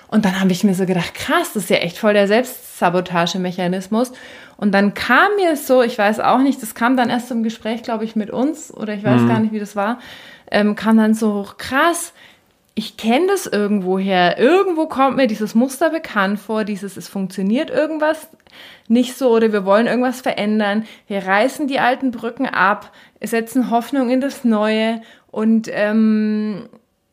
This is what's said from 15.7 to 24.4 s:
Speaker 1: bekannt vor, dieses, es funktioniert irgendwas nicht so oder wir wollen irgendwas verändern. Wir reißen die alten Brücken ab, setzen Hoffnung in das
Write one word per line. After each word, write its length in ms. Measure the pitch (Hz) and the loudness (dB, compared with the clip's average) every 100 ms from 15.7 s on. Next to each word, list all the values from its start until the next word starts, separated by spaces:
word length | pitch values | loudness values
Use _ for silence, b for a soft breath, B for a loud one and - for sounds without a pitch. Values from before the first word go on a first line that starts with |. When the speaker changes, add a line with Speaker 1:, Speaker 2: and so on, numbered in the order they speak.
| - 330 | 0 -2
Speaker 1:
bekannt 500 | 320 320 208 196 202 | -2 -4 -2 -2 -2
vor, 240 | - 220 | -4 -4
dieses, 320 | 208 202 196 180 | -4 -6 -8 -12
es 140 | 175 | -10
funktioniert 600 | 202 185 196 190 233 320 | -8 -6 -4 0 0 0
irgendwas 600 | - 302 311 302 311 - _ _ B B B - | -2 -2 0 -2 -2 -8 _ _ B B B 0
nicht 300 | 226 247 - | 2 2 0
so 120 | 262 | 2
oder 200 | 226 226 | 4 4
wir 140 | 208 190 | 2 4
wollen 220 | 202 233 | 4 4
irgendwas 340 | 233 254 247 | 0 -2 -2
verändern. 640 | 254 - 208 214 208 214 220 B - | -6 -4 0 0 0 -2 -4 B -8
Wir 180 | 196 185 | -6 0
reißen 420 | 196 254 269 285 | 2 2 0 -2
die 120 | 269 | 0
alten 320 | 240 254 262 | 0 0 -2
Brücken 340 | 233 226 233 269 | -4 -8 -6 -4
ab, 440 | - 185 202 - b b _ | 0 2 0 -6 b b _
setzen 480 | 214 226 226 262 208 | -4 -4 -2 -2 0
Hoffnung 380 | 233 233 277 240 | -2 0 -2 0
in 120 | 254 | 0
das 220 | 277 269 | -2 -2